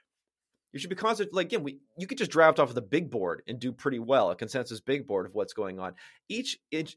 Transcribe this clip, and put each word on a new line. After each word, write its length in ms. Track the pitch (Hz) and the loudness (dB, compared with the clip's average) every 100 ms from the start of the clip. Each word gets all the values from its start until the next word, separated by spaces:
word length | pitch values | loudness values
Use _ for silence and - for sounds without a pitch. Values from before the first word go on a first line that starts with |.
| _ _ _ _ _ _ _ | _ _ _ _ _ _ _
you 60 | 139 | -10
should 100 | 180 | -8
be 60 | |
constant. 400 | 185 220 214 202 | -2 0 0 0
Like, 120 | 185 180 | -2 0
again, 180 | 175 | -2
we, 160 | 143 139 _ - | -4 -8 _ -12
you 80 | 185 | -8
could 100 | 269 | -4
just 140 | 202 | 0
draft 300 | 160 160 156 | 6 8 8
off 80 | 135 | 4
of 80 | 120 | 2
the 40 | |
big 300 | 104 147 151 | 0 0 0
board 320 | 120 87 82 - | -2 -2 -4 -6
and 100 | 120 | -6
do 140 | 123 | -6
pretty 260 | 120 143 120 | -4 -4 -2
well, 320 | 113 135 95 | 2 4 4
a 60 | 90 | 0
consensus 440 | 110 131 123 110 | -4 -4 -4 -6
big 240 | - 143 | -2 -2
board 220 | 120 98 92 | 0 -2 -2
of 80 | |
what's 180 | 104 98 | -4 -4
going 280 | - 98 92 | -4 -6 -6
on. 140 | 92 90 - - - | -8 -10 -20 -20 -8
Each 300 | 214 269 - - | -6 -6 -8 -6
id-, 240 | 156 156 | -6 -6